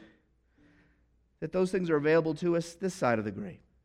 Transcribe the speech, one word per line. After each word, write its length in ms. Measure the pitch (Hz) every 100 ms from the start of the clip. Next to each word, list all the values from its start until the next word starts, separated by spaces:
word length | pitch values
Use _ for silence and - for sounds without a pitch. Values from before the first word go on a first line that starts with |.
| - _ _ _ _ _ _ _ _ _ _ _ _ _
that 120 | 156
those 200 | 185 185
things 180 | 196 175
are 60 | 151
available 400 | 147 165 160 156
to 220 | 175 170
us 160 | 170
this 200 | - 190
side 260 | - 127 113
of 60 | 107
the 60 |
grave. 260 | 98 101 - _ _